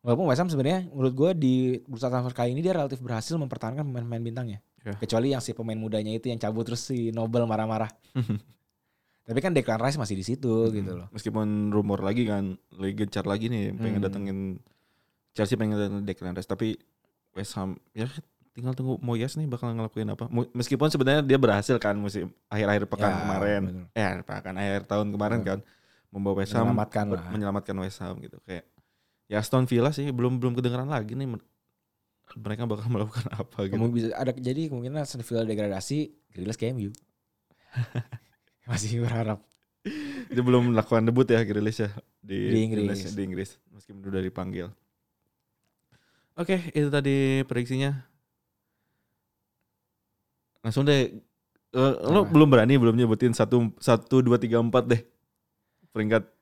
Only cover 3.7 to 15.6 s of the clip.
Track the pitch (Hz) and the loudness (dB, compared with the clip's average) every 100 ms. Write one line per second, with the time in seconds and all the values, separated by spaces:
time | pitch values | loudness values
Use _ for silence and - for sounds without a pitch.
3.7 | 135 147 123 117 117 117 117 120 104 _ | -6 -6 -6 -6 -6 -6 -6 -8 -10 _
4.7 | _ 110 104 110 113 131 131 120 113 113 | _ -12 -8 -2 0 2 -2 -4 -8 -6
5.7 | 110 110 107 107 113 123 117 107 110 113 | -6 -2 -2 -2 -4 -4 -4 -2 -2 -4
6.7 | 117 - 127 117 113 113 120 117 107 110 | -6 -4 -4 -2 -2 0 0 2 0 -2
7.7 | 110 107 - _ 135 113 104 _ _ _ | -2 -4 -8 _ -4 -2 -4 _ _ _
8.7 | _ _ _ _ _ - 117 185 156 117 | _ _ _ _ _ -4 -2 2 0 2
9.7 | 110 123 147 104 98 95 131 131 113 113 | 0 0 -2 -4 -4 -4 -2 0 2 2
10.7 | 107 98 90 90 107 110 107 104 104 104 | 0 -4 -8 -10 -8 -4 -2 -2 0 0
11.7 | 107 101 98 98 117 113 104 98 92 _ | 0 2 0 0 0 0 -2 -4 -8 _
12.7 | - 95 104 104 101 98 104 113 117 101 | -6 -6 -4 -4 -4 -4 -2 -2 -2 -4
13.7 | 98 113 101 95 98 98 95 95 90 _ | -4 -4 -2 -2 -4 -6 -6 -6 -8 _
14.7 | _ _ _ _ _ _ - 101 113 | _ _ _ _ _ _ -2 0 0